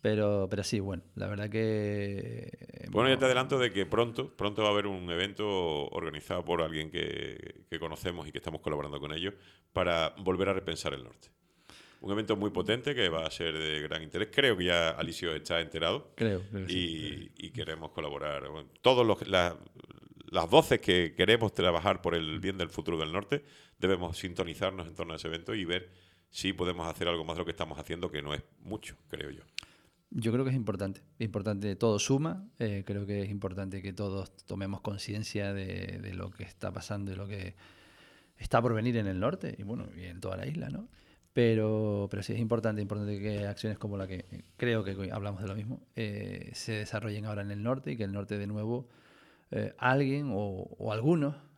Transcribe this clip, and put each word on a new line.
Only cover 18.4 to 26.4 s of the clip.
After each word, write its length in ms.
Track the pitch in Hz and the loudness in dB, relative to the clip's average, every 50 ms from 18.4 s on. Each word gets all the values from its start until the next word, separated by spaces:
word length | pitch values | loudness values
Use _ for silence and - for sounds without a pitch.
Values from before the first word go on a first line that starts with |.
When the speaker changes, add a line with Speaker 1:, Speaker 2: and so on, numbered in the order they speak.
| 65 69 | -6 -8
Speaker 2:
Bueno, 200 | 73 78 71 - - - | -10 -10 -12 -14 -20 4
todos 260 | - 123 131 123 117 | 6 8 8 10 8
los, 180 | 113 98 - - - | 6 6 4 2 2
la-, 280 | 98 92 87 87 82 - - - _ - - - - - - - - - - - | 4 4 4 4 0 -4 -14 -20 _ -20 -20 -20 -20 -20 -20 -20 -20 -4 -4 2
las 180 | - 90 82 82 | 2 2 4 10
voces 300 | 104 156 - - 135 110 | 10 10 10 10 4 4
que 340 | - - 90 90 87 80 - | 6 6 6 6 6 4 4
queremos 380 | - 90 95 113 117 117 101 - | 4 8 8 8 6 6 2 2
trabajar 480 | - 92 92 85 82 80 98 92 87 | 4 4 4 4 4 4 2 2 2
por 140 | - 92 85 | 2 0 0
el 240 | 85 80 78 78 80 | 2 0 -2 -4 -2
bien 180 | 90 95 95 92 | -2 -2 -2 -2
del 120 | 87 78 | -4 -4
futuro 280 | - - 80 - 87 80 | -4 -6 -2 -2 0 0
del 140 | 80 76 | 0 -2
norte, 320 | 82 95 98 - 143 143 - - - - - - _ _ | -2 -4 -2 -2 -2 -2 -2 -8 -20 -20 -20 -20 _ _
debemos 400 | - 95 95 87 90 85 82 - | 4 4 4 4 2 -4 -6 -6
sintonizarnos 720 | - 92 87 90 92 87 78 - 98 95 95 92 85 80 | -6 -8 -4 -4 -4 -4 -2 -2 -2 -2 -2 -2 -10 -10
en 80 | 87 | -8
torno 160 | - 87 82 | -8 -8 -8
a 40 | 82 | -8
ese 120 | 80 - 80 | -8 -6 -6
evento 260 | 80 85 87 - 110 | -6 -6 -6 -4 -4
y 100 | 110 92 | -2 0
ver 260 | 82 87 92 92 - - - - _ _ _ _ _ | 0 0 -2 -2 -6 -20 -20 -20 _ _ _ _ _
si 240 | - - | -12 -2